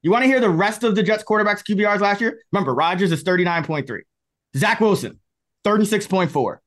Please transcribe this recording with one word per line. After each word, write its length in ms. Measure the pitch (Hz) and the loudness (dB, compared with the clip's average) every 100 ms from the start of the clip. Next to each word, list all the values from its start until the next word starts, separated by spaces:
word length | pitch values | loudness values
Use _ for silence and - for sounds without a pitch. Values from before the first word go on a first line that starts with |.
You 80 | 160 | 0
wanna 160 | 226 262 | 2 4
hear 120 | 262 | 4
the 120 | 226 | 2
rest 320 | 165 202 220 | 2 0 0
of 120 | 233 202 | 0 0
the 60 | |
Jets 220 | 208 214 | 0 -2
quarterbacks' 420 | - 214 208 208 - | 0 0 0 -2 -4
Q 100 | 202 | 0
B 100 | 208 | 0
Rs 160 | 202 | 2
last 200 | 202 202 | 0 0
year? 180 | 226 220 _ | -2 -4 _
Remember, 240 | 196 170 127 | -2 -2 0
Rodgers 360 | 165 180 190 | 0 0 0
is 120 | 165 | 0
thirty-nine 420 | 185 180 175 170 143 | 0 0 0 -2 -4
point 220 | 156 131 | -6 -6
three. 160 | 110 - _ _ _ _ 135 | -10 -14 _ _ _ _ -2
Zach 240 | 202 175 | 0 2
Wilson, 400 | 220 196 117 - _ _ _ _ 208 | 2 2 -2 -12 _ _ _ _ 0
thirty-six 420 | 208 208 214 - | 2 2 0 -2
point 240 | 190 175 | -2 0
four. 300 | 143 113 - | -2 -4 -6